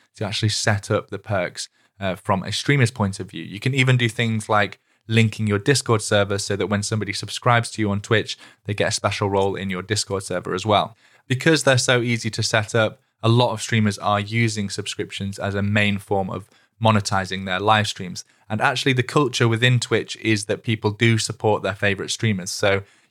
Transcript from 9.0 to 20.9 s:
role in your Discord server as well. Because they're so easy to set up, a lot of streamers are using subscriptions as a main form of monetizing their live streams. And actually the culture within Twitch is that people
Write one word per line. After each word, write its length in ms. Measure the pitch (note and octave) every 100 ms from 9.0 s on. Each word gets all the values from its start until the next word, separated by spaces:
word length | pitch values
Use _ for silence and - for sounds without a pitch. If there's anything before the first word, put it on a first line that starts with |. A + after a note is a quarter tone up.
| G#2 - G2+
role 260 | G2 G2
in 140 | E2+ F#2+
your 140 | F2+
Discord 400 | F#2+ G#2+ - F#2+
server 320 | - F2+ F#2
as 100 | F2+
well. 320 | G#2+ G2+ E2 - _ _ -
Because 360 | B2+ E3 D#3
they're 160 | C#3+ B2+
so 220 | - B2
easy 300 | A#2+ A#2 A2+
to 120 | -
set 320 | A2 A2+ G#2+
up, 260 | A#2 G#2+ - _ _
a 60 | A2+
lot 240 | A#2 B2
of 80 | A2
streamers 380 | - A2+ G#2+ F#2+
are 200 | G2 G#2
using 520 | G#2 A#2 A#2 G#2+ G2
subscriptions 680 | - G2+ - F#2 - G2 G2
as 160 | G2+
a 80 | G2
main 360 | G2+ G#2+ G#2 G2
form 320 | - G2 F#2+
of 180 | F#2+ F#2 _ _ -
monetizing 640 | A2 G#2+ G2+ G2 F#2 F#2
their 160 | F#2+ F#2
live 260 | G#2 G#2+ G#2
streams. 380 | - F2+ F2+ - _ -
And 120 | G#2+
actually 340 | C3 B2+ C#3
the 80 | B2+
culture 440 | A#2+ D3+ C3+ - A#2
within 320 | A2+ B2 B2
Twitch 380 | - A2+ - -
is 300 | A2 A2 G#2
that 160 | G2+
people 280 | - A2 A2